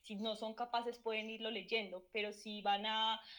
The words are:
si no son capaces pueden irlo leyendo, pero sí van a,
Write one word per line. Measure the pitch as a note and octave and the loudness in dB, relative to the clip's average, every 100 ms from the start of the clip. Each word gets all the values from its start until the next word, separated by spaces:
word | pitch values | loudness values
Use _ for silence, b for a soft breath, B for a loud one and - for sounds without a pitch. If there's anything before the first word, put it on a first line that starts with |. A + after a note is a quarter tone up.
si | - G3+ | -8 -2
no | A3 G#3+ | 0 0
son | A3 A3 | -2 -2
capaces | A#3+ A#3 A#3 A#3+ | 0 2 0 -2
pueden | A3+ A3 A3 | 0 0 0
irlo | A3 A3 | -2 -2
leyendo, | A3 F#3+ A3+ G3 F3+ - | -2 0 0 0 -6 -6
pero | A3 G#3 | -2 -2
sí | G#3 A3 G#3 | -2 -6 -2
van | G3+ G3+ G#3+ | 2 4 4
a, | A3 A3 A3 B | 4 4 2 B